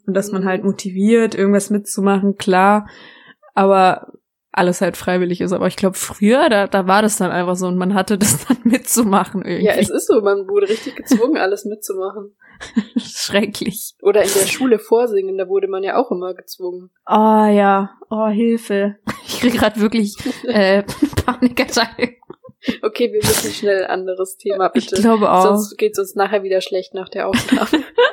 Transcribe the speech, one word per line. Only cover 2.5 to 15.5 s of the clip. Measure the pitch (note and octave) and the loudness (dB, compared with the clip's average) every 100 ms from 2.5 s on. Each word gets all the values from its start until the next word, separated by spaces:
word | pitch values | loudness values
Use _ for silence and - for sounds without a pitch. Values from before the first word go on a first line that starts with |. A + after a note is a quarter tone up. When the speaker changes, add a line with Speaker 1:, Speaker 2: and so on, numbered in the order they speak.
| F#3 G3 G#3 G#3 - - - - _ _ | 4 4 2 0 -14 -20 -20 -20 _ _
Speaker 1:
Aber | - G3 G3 F#3 - - - _ _ _ | 2 4 6 4 2 -6 -20 _ _ _
alles | - F3+ F3 | 0 0 2
halt | F3 - | -2 -2
freiwillig | - F3+ F3+ F3+ | -2 0 0 -2
ist. | F3+ | -2
Aber | F3+ F3+ | -2 -2
ich | - | 0
glaub, | F#3+ - | -2 -2
früher, | - - G#3 C4 D#4+ | -8 0 2 4 4
da, | G3+ G3 | 2 2
da | G3 F#3 | 0 2
war | G3 | 2
das | G#3+ - | 2 0
dann | F#3 | -2
einfach | F3+ F3 F#3 | 0 -2 -2
so | F3+ | -2
und | F3+ | -2
man | F#3 | 0
hatte | G3 G3 G3+ | 0 0 0
<laughs> | |
das | G#3+ C#3+ - | 0 0 -2
dann | A#3+ | 0
mitzumachen | A#3 - - - G#3+ G3 F3+ F#3+ | 2 0 0 0 2 2 0 -6
irgendwie. | - E3+ G3+ | -6 0 2
Speaker 2:
Ja, | |
es | - G#3 | 2 0
ist | - - | 0 0
so, | C4+ | 2
man | G3+ G3+ F#3+ | 2 0 0
wurde | G3+ G3 | 0 0
richtig | A3 C4+ - | -2 -6 -12
gezwungen, | - A3 B3+ B3+ | 0 2 2 0
Speaker 1:
<laughs> | |
Speaker 2:
alles | F#3 G3+ | -2 -4
mitzumachen. | G#3 G#3+ - F#3+ F#3+ G3+ G3+ _ _ - - A3+ - - | -6 -10 -8 -8 -8 -10 -16 _ _ -20 -8 -6 -4 -6
Speaker 1:
Schrecklich. | - - - G3+ G#3+ - - - - - | -8 -8 -2 -2 -2 -4 -8 -8 -12 -2
Speaker 2:
Oder | G3+ G3+ | 2 2
in | - | 2
der | G3 F#3+ | 2 0
Schule | - C4 G#3+ | 0 2 0
vorsingen, | - A#3 A#3+ G3 F#3+ F#3+ | 2 0 2 0 -2 -4
da | |
wurde | F#3 | -2